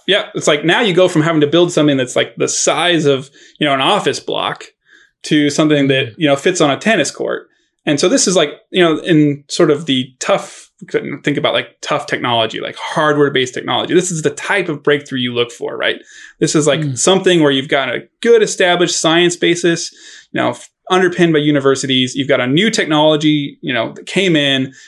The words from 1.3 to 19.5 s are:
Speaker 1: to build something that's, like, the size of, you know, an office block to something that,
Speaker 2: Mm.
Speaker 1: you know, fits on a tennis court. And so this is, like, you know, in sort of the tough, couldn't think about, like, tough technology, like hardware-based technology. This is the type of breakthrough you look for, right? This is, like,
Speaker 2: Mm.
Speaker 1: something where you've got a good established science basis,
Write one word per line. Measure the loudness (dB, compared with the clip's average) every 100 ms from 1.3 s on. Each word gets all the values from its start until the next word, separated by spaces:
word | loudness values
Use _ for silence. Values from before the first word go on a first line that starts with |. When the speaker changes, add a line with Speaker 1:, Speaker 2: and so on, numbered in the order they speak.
| 2
Speaker 1:
to | 2
build | 2 2
something | 2 2 2
that's, | 0
like, | -2 -4 -2
the | -4
size | -2 -2 0 0 2
of, | 2 0 -4 -20 -14 -4
you | -2
know, |
an | 0
office | 0 0 0 -4
block | -6 -4 -4 -6 -14 _ _ -20 _ _
to | -2 0 2
something | 2 2 2 2
that, | 0 -2
Speaker 2:
Mm. | -2
Speaker 1:
you | 0
know, | 2
fits | 0 2
on | 0
a | 0
tennis | 0 0 -2
court. | -4 -6 -6 -10 _ _ _
And | -4 0
so | 2
this | 2 2
is, | 2
like, | 0 -4 _
you | 0
know, | 2 2
in | 2 4 4 0 -4
sort | 0 2
of | 2 0
the | -2 -4 -6
tough, | -2 -2 -2 -18 -20 -20 -6
couldn't | -6 -4 -6
think | -4 -2
about, | 0
like, | -2 -4 _
tough | -6 -6 -4
technology, | -4 -2 0 0 -4
like | -10 -10
hardware-based | -8 -2 0 2 2 0 -4
technology. | -6 -4 -4 0
This | 0 0
is | -2
the | -4
type | -4 -4 -4 -4
of | -4
breakthrough | 0 0 -2 -6
you | -4
look | -2 -4
for, | -6 -10 -4
right? | -4 -4 -10 -20 -14 -4
This | -2
is, | 0 2
like, | 0
Speaker 2:
Mm. | -2 -2
Speaker 1:
something | 0 2 2 2
where | 2
you've | 0 0
got | -2 -2
a | -6 -10 -4
good | 4 4
established | 4 0 2 2 0 0
science | 0 2 2
basis, | 2 -2